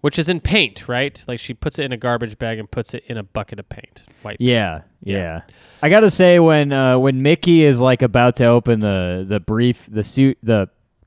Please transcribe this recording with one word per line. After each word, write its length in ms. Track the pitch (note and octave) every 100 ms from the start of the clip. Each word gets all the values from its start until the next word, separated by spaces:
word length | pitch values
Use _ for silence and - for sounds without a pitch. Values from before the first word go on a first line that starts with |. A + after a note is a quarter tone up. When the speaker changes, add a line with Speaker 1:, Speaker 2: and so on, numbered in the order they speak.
Speaker 1:
which 160 | C#3+ -
is 100 | D#3+
in 100 | F3
paint, 480 | - G#3 C#3 - -
right? 360 | B2 C#3 - -
Like, 120 | A#2+
she 140 | -
puts 240 | A#2+ D3+ -
it 60 | C#3
in 60 |
a 60 | A#2+
garbage 420 | B2 A#2+ A#2 G#2
bag 180 | A#2 A2
and 140 | G#2
puts 240 | - - A#2+
it 80 | -
in 100 | A#2
a 60 |
bucket 360 | G2+ - G2+ G2+
of 100 | -
paint. 320 | - - _ _ _
White 140 | G#2+ -
Speaker 2:
Yeah, 420 | B2 A#2+ G2 D#2 - _
Speaker 1:
Yeah. 140 | G2 G2
Speaker 2:
yeah. 240 | F2 E2 - _ _ _
I 60 | C3
gotta 200 | G3+ G#3+
say, 300 | - F3+ F3
when, 320 | E3 D3+ C#3+
uh, 260 | C#3 C3 B2+
when 240 | C3+ C3
Mickey 400 | C#3 E3 F3 E3+
is, 160 | D3+ B2
like, 220 | B2+ B2
about 360 | B2+ A#2+ B2 -
to 80 | A#2+
open 340 | A#2+ A#2+ A2+
the, 440 | G#2+ G2 F2+ F2+ F#2+
the 120 | G#2
brief, 460 | E2+ A2 B2 A#2 -
the 160 | G#2+
suit, 360 | G2+ - C3+ B2+
the 280 | A2+ A2 F#2+ _ _ _